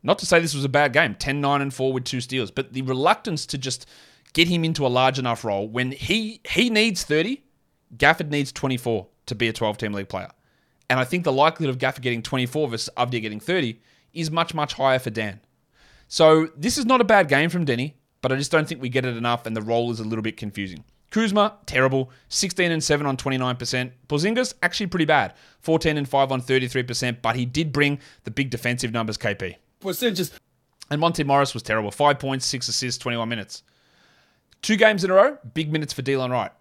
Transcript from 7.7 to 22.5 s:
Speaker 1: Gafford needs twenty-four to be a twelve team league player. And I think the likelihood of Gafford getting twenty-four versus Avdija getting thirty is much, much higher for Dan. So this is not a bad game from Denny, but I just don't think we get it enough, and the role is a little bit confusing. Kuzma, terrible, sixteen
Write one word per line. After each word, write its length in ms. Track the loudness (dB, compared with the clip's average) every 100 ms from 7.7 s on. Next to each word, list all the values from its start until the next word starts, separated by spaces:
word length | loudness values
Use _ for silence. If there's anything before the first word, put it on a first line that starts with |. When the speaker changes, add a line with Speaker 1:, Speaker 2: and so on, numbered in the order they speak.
| _ _ 2
Speaker 1:
Gafford 320 | 2 2 0
needs 220 | -2 -4
twenty-four 560 | -4 -4 -2 -2 -4 -4 _ -12
to 80 |
be 140 | -2 -2
a 60 |
twelve 260 | 0 -4 -2
team 120 | -6
league 180 | -6 -6
player. 200 | -8 -10 _ _ _ _ _ _
And 120 | 0
I 40 |
think 200 | 0 0
the 100 | 0
likelihood 400 | 4 4 4 -4 0
of 60 |
Gafford 220 | -2 -2
getting 180 | -4 -4
twenty-four 460 | -4 -4 -2 -2 -2
versus 260 | -4 -8 -2
Avdija 280 | -2 -2
getting 160 | -4 -8
thirty 420 | -2 -2 -2 -6 _ _ _
is 160 | -8 -4
much, 240 | -2 -2
much 200 | -2 -4
higher 260 | 0 2 2
for 100 | 0
Dan. 300 | -4 -6 -8 _ _ _ _ _ _ _
So 420 | 6 8 8 4 -2
this 220 | -4 -2
is 80 | 2
not 160 | 4
a 40 | 6
bad 220 | 6 6
game 220 | 4 2
from 160 | 0 0
Denny, 300 | -2 -4 -8 _ _
but 100 | -2
I 40 | -2
just 140 | 2
don't 160 | 0 0
think 140 | -6
we 80 | -2
get 160 | -2 -2
it 100 | -2
enough, 300 | -2 -2 -2
and 100 | -6
the 60 |
role 300 | 0 0 0
is 80 | -4
a 40 |
little 200 | -4 -4
bit 120 | -4 -6
confusing. 480 | -10 -8 -10 -10 -18 _ _
Kuzma, 460 | -2 2 2 2 0 -4
terrible, 460 | 2 2 2 -4 _ _
sixteen 440 | -4 -4